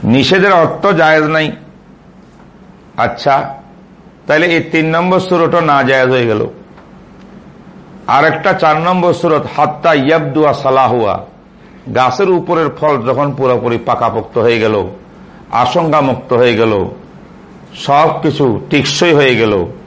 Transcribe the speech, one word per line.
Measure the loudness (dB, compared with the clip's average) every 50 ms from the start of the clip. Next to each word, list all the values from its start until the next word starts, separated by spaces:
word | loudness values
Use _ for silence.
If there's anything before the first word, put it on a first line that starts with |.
| 2
নিষেধের | 2 2 2 2 2 2 2 2 4 4
অর্থ | 4 2 2 -2 -2 0
জায়েজ | 0 2 2 2 4 4 2 2
নাই। | 0 0 -2 -2 -2 -6 -10 -18 -20 -20 -20 -20 -20 -20 -20 -20 -20 -20 -20 -20 -20 -20 -20 -20 -20 -20 -20 -20 -20 -20 -20 -20 -16 -4
আচ্ছা, | -2 -2 -2 -2 -2 0 0 2 2 0 -4 -12 -16 -20 -20 -20 -20 -20 -20 -20 -20 -20 -20 -20 -20 -4
তাহলে | -2 0 0 2
এই | 0 0 -2 -2
তিন | -2 -2 -2 -2 0 0
নম্বর | 0 0 0 0 0
সুরতও | 0 0 0 0 0 2 0 0
না | 2 2 2 2 2
জায়েজ | 2 2 2 2 2
হয়ে | 2 0 0
গেল। | 0 0 -2 -4 -6 -8 -16 -20 -20 -20 -20 -20 -20 -20 -20 -20 -20 -20 -20 -20 -20 -20 -20 -20 -20 -20 -20 -20 -20 -20 -20 -20 -20 -20 -14 -4
আর | 0 2 2 2
একটা | 2 0 0 -2 -2 -2
চার | 0 0 0 0
নম্বর | 0 0 0 0 0 0 0 0
সুরত, | 0 0 0 0 0 -2 -4 -2
হাত্তা | -2 -2 -2 -2 -2 0 0 2
ইয়াবদুয়া | 2 2 2 0 0 0 -2 0 0 2 2 0
সালাহুয়া, | 0 -2 0 2 2 2 2 2 0 0 -2 -2 -4 -8 -14 -20 -20 -20 -20 -20 -20 -20 -20 -20 -20 -14 -6 -2
গাছের | 0 0 0 0 0 0 0
উপরের | 0 0 0 -2 -2 0 0 -2
ফল | -4 -2 0 0 0 0 -2
যখন | -2 -2 -2 -2 -4
পুরোপুরি | -2 -2 0 0 0 0 0 -2 -2
পাকাপোক্ত | -2 -2 -4 -2 0 -2 -2 -2 -4 -8 -4 -4
হয়ে | 0 0 2 2 2
গেল, | 0 0 0 0 -2 -4 -10 -16 -20 -20 -20 -20 -20 -20 -20 -20 -18 -6
আশঙ্কামুক্ত | -2 -2 -2 0 0 -2 0 0 0 0 0 0 -2 -4 -4 -2 0
হয়ে | 2 2 2 2
গেল, | 2 0 0 0 -2 -2 -4 -8 -14 -20 -20 -20 -20 -20 -20 -20 -20 -20 -20 -20 -20 -20 -20 -18
সব | -12 -2 0 2 2 2 2 0 -2
কিছু | -2 -2 0 0 0 0 0 -2 -4 -2
টিকসই | -2 -2 -2 -2 -2 0 2 2 4
হয়ে | 4 4 2 2
গেল | 2 0 0 0 -2 -2 -4 -8 -18 -20